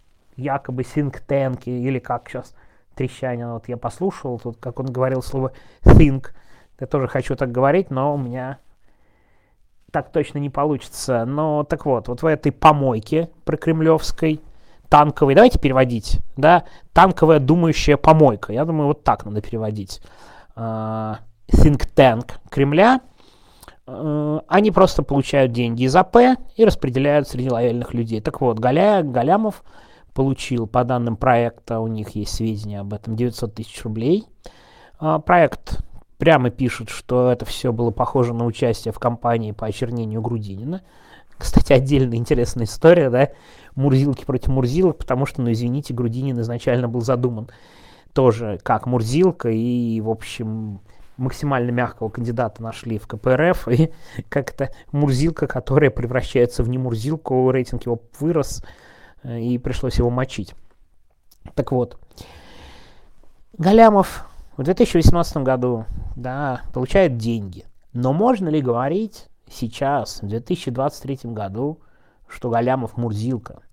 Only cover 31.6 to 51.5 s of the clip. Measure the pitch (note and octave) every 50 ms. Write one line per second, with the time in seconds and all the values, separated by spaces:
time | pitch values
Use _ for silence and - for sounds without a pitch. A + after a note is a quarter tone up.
31.6 | _ - A#2 A2+ A2+ A2+ A2 G#2+ G#2 G#2 - G#2 G2+ - - - A2+ A2+ A2 G#2
32.6 | G#2+ G#2 G#2 G2+ G2+ G2+ G#2+ G#2 - A2 A2 G#2+ B2 B2 A2+ - A#2+ G#2 - -
33.6 | A2+ - - - - A2+ G#2+ G#2+ A2+ C#3 F3+ G#3+ A3 - - _ _ - - -
34.6 | - _ _ - - - - - D#3 D#3 D#3+ D#3 D3+ - F3+ F3 D#3+ - - -
35.6 | - - - - - - - - - _ - _ C#3 E3 D#3+ C#3 B2 A#2+ - -
36.6 | C3 A#2+ - - A#2 - - - - - B2 B2+ B2 B2+ B2 B2 A2+ - - -
37.6 | - B2+ A#2 A2 A#2+ A#2 - - A#2+ - - C3+ A#2+ A#2+ A#2 A#2 A#2 A#2+ A2 -
38.6 | C3+ A#2+ A2 - - A2+ G#2+ - - A#2+ A#2 - - B2 A#2 A2+ A2 G#2+ G#2 -
39.6 | A2+ A2 G2+ - C3 A#2 B2 A#2+ A2+ G#2+ G#2+ A2+ A2+ A#2 A#2+ A2 G#2 G2+ G2 F#2+
40.6 | A2+ C#3+ F3 F#3 - _ _ - _ _ - - - - - - - - - -
41.6 | - - C#3+ B2+ C3+ C3+ C#3+ C3+ C3 B2 A#2 A#2 A#2+ - D3+ B2 A#2+ - - B2
42.6 | A2+ G#2+ - - - D#3+ F3 F3 D3 B2+ A#2 B2 C#3+ - - - - - - -
43.6 | - - - C3+ C3+ C#3+ C3 C3 C#3 C#3+ B2+ - - - B2+ B2 - C3+ C3 C3
44.6 | B2+ A#2+ C3+ F3 F#3 F3 D3 - - - B2+ B2+ C#3 - - - B2 A#2+ A#2 A2
45.6 | A#2+ A#2+ B2 D3 C#3+ - B2+ A#2 B2 A#2 A2+ B2+ C3+ C#3 B2+ A#2+ A2 A2+ A#2+ A2+
46.6 | - C3+ A#2+ B2 B2 A#2 A#2 B2 A#2 B2 B2+ A#2+ B2+ B2 A#2 G#2+ A#2+ - - _
47.6 | - - - - - - - - _ - - C#3 C3 B2 G#2+ A2+ A#2+ G#2+ G2+ E2+
48.6 | - - A#2 G#2+ - B2 B2 B2+ A2+ A2 B2+ D#3+ F#3 F#3 F3 - - A#2 A2 A2
49.6 | A#2 B2 B2 B2 A#2+ A#2 A2+ A2+ G#2+ A2+ A2 G#2+ - - - - A#2 A2 A2 A2
50.6 | A2 G#2+ G2+ F#2+ - - - - - - - - B2+ C3 - - - C#3+